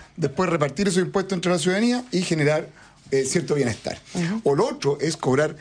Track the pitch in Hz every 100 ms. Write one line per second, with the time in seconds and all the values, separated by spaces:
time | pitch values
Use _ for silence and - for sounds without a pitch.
0 | - - 143 - 185 165 147 147 202 180
1 | 175 196 185 185 175 175 180 190 240 247
2 | - 175 175 160 147 156 156 - - -
3 | - 135 131 175 139 147 123 104 - -
4 | - 180 170 220 147 143 254 254 143 139
5 | 151 156 127 131 156 170